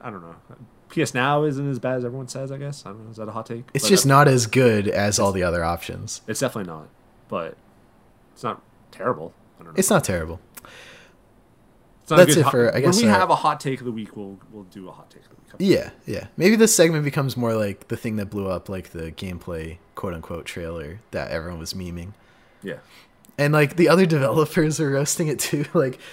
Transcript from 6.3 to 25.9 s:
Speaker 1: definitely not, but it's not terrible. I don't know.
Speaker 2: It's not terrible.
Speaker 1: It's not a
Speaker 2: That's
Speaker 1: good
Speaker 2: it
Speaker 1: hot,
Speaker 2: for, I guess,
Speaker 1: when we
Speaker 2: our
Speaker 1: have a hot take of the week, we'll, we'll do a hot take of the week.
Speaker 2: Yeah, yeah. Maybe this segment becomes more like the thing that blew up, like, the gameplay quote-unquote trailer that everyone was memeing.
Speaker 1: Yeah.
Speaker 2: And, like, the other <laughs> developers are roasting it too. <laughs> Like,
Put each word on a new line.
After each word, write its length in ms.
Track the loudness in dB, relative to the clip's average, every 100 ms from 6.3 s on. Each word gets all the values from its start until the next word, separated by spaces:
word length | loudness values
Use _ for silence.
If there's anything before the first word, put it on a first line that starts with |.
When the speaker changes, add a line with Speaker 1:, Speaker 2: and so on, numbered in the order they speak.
| -4
Speaker 1:
definitely 320 | -4 -4 -8
not, 160 | -12 -16 _ _ _ _
but 280 | -8 -8 -12 _ _ _ _ _ _ _
it's 100 | _
not 180 | -10 -10 _ _ _
terrible. 420 | -8 -4 -4 -8 -16 _ _
I 60 |
don't 80 | -8
know. 60 | -2
Speaker 2:
It's 100 | 2
not 160 | 2
terrible. 360 | 2 -4 -4 -10 -16 -20 -20 -20 -20 -20 -20 _ _ _ _ _ _ _ _ _
Speaker 1:
It's 80 | 2
not 60 | 6
a 20 |
Speaker 2:
That's 100 | 8
Speaker 1:
good 60 | 8
Speaker 2:
it 40 |
Speaker 1:
hot, 60 | 4
Speaker 2:
for, 220 | 4 2
I 60 | 4
guess, 160 | 2 4
Speaker 1:
when 100 | 4
we 40 |
Speaker 2:
our 80 | 4
Speaker 1:
have 120 | 4
a 40 | 2
hot 220 | 0 -2
take 220 | -4 -6
of 40 | -6
the 60 |
week, 240 | -8 -10 -12
we'll, 220 | -14 -16 -20
we'll 100 | -20
do 240 | -20 -18 -18
a 40 |
hot 180 | -18 -20
take 120 | -20
of 60 | _
the 40 | -20
week. 80 | _ -2
Speaker 2:
Yeah, 320 | 2 4 2 -12 -10
yeah. 200 | -10 -10 0
Maybe 180 | 4
this 200 | 6 6
segment 280 | 6 4 4
becomes 320 | 0 -2 -2 -2
more 180 | -2
like 340 | 0 -2 -6 -8
the 80 | -8
thing 200 | -4 -6
that 100 | -6
blew 200 | -6 -4
up, 200 | -4 -6
like, 220 | -10 -10
the 200 | -10 -10
gameplay 680 | -10 -10 -10 -10 -10 -10 -12 _ -10
quote-unquote 480 | -8 -8 -10 -12
trailer 560 | -12 -12 -10 -10 -12 -14 -12
that 200 | -10 -6
everyone 280 | -8 -8 -10
was 140 | -10
memeing. 380 | -10 -10 -10 -12 -16 _ _ _ _
Speaker 1:
Yeah. 140 | -12 -12 -16 -20 _ _ _ -2
Speaker 2:
And, 140 | 2
like, 240 | 4 2 4
the 140 | 4
other 160 | 6 4
<laughs> 100 | 2
developers 640 | 2 2 0 2 0 0
are 80 | -2
roasting 380 | 0 -2 -2 -2
it 100 | -2
too. 280 | -4 -4 -2
<laughs> 60 |
Like, 240 | 0 0